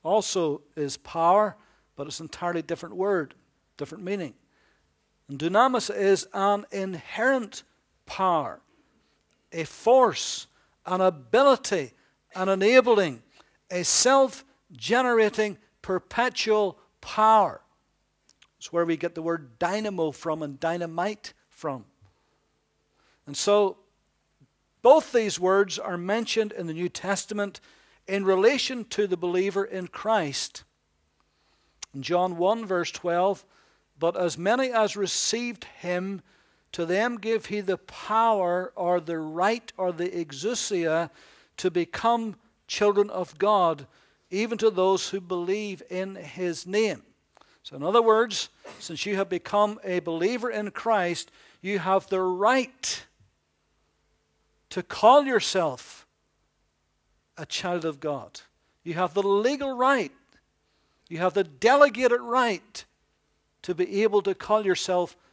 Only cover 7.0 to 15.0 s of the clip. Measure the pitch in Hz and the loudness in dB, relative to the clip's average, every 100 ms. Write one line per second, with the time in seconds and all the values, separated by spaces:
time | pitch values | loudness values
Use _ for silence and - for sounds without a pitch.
7 | - - 254 262 214 - - _ _ _ | -10 -2 0 0 -4 -14 -20 _ _ _
8 | - - 190 160 120 - _ _ _ _ | -12 -2 0 0 -2 -10 _ _ _ _
9 | _ _ _ _ _ 165 156 - 220 262 | _ _ _ _ _ -8 -8 -2 4 6
10 | 233 135 - - - _ _ _ - 185 | 6 2 -6 -8 -12 _ _ _ -4 0
11 | 185 151 120 233 277 254 - 185 131 _ | 2 0 2 4 6 4 0 -4 -4 _
12 | _ _ _ 185 190 190 208 254 240 208 | _ _ _ -4 0 2 6 6 6 4
13 | 170 117 _ _ _ _ - 180 165 - | 2 -2 _ _ _ _ -10 -4 0 2
14 | 247 269 262 - - _ _ 131 110 240 | 6 6 4 0 -20 _ _ -10 0 2